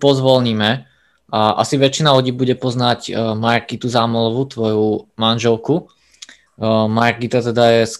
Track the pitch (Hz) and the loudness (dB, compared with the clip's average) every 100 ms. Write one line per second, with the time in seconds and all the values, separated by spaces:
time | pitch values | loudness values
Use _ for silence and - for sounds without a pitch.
0 | 143 135 131 127 120 110 107 135 - _ | 0 2 4 4 2 0 0 -2 -6 _
1 | _ _ _ 110 107 - 113 143 135 131 | _ _ _ 0 0 2 0 2 0 2
2 | 156 135 127 123 127 123 127 120 123 117 | 2 2 2 -2 -2 -2 -2 -2 -2 -2
3 | - 104 113 107 117 117 - 110 127 117 | -4 -6 -4 -2 0 0 -2 -8 -4 -2
4 | 117 117 113 117 135 120 110 107 107 104 | 0 0 -2 -2 -6 -4 -2 0 0 -2
5 | - - 113 117 117 110 - 156 - _ | -6 -4 -2 0 0 0 0 -4 -4 _
6 | _ _ - - _ - 110 110 110 113 | _ _ -20 -20 _ -8 -2 0 0 0
7 | 117 113 120 127 117 117 117 117 113 - | 0 0 -2 -2 -2 2 4 4 0 -4